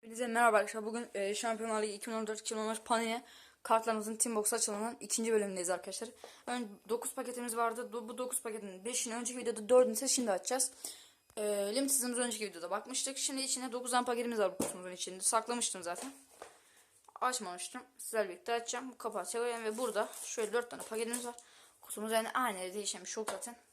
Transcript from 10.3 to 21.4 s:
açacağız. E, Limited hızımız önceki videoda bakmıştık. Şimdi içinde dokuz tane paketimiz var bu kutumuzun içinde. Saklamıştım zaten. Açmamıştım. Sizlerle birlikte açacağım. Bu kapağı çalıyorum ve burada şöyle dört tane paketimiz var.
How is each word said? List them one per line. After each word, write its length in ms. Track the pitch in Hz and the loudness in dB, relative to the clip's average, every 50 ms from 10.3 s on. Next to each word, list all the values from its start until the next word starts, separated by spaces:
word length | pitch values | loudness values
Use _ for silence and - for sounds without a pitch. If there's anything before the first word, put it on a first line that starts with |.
açacağız. 400 | 190 180 - - 247 262 262 - - - - - - - - - - _ _ _ - | 2 0 2 0 2 2 2 0 -2 -8 -12 -12 -12 -14 -18 -20 -20 _ _ _ -8
E, 40 | - 214 208 208 202 202 202 214 | -4 -2 0 0 0 0 0 2
Limited 200 | 262 277 269 277 | 0 2 4 2
hızımız 240 | - 247 247 240 240 | 2 2 0 0 0
önceki 260 | 247 240 226 214 214 | 0 0 0 -2 -4
videoda 240 | 196 180 170 - 170 | -6 -6 -8 -6 -4
bakmıştık. 480 | 185 214 214 233 262 - - 269 269 | -4 -4 -4 -4 -4 -2 -2 -2 -2
Şimdi 240 | 269 - - 277 269 | -2 -2 -2 -2 -2
içinde 300 | 269 262 269 262 247 262 | -2 -2 -2 -2 -2 -4
dokuz 200 | 226 254 247 247 | -4 -4 -4 2
tane 140 | 247 247 254 | 2 2 2
paketimiz 340 | 254 240 233 240 240 233 220 | 2 0 0 0 0 2 2
var 120 | 208 185 | 2 2
bu 60 | 180 | 2
kutumuzun 340 | 185 - - - 190 180 180 | 0 -4 -4 -4 -8 -10 -10
içinde. 300 | 180 185 - - 185 185 | -8 -8 -8 -8 -6 0
Saklamıştım 640 | 196 - - 226 220 233 240 240 233 - - 190 175 | 0 4 4 4 4 2 -2 0 0 -2 -2 -4 -4
zaten. 300 | 170 175 175 - 269 277 - - _ - - - - - - _ - - - - _ _ _ _ - _ - | -4 -4 -4 -6 -10 -12 -14 -20 _ -18 -18 -18 -18 -18 -20 _ -20 -20 -20 -20 _ _ _ _ -20 _ -2
Açmamıştım. 600 | - 247 254 - 220 180 180 180 - - - 254 247 - _ | 0 0 0 0 -4 -6 -8 -8 -10 -8 -10 -12 -14 -14 _
Sizlerle 320 | _ - - - 220 208 190 | _ -12 -2 2 2 2 2
birlikte 240 | 175 175 - - 233 | -2 -8 -2 0 0
açacağım. 380 | 233 233 - - 247 262 254 | 0 0 -2 -6 -4 -6 -8
Bu 60 | 240 | -10
kapağı 280 | - - 233 208 202 180 | -6 -6 -4 -2 -2 -4
çalıyorum 380 | 180 - 233 240 240 233 226 226 | -2 -2 0 0 0 -2 0 -2
ve 140 | 220 214 | -2 0
burada 320 | 226 254 233 - 196 226 - - - - | 0 0 0 2 2 0 0 -2 -10 -10
şöyle 300 | - - - 220 202 196 | -8 -2 -2 -2 2 2
dört 160 | 240 233 233 | 0 0 0
tane 140 | - - - | -8 -10 -8
paketimiz 420 | - 226 220 226 226 233 247 240 | -6 -4 -2 -2 0 -2 -2 -4
var. 100 | 240 240 - | -6 -8 -10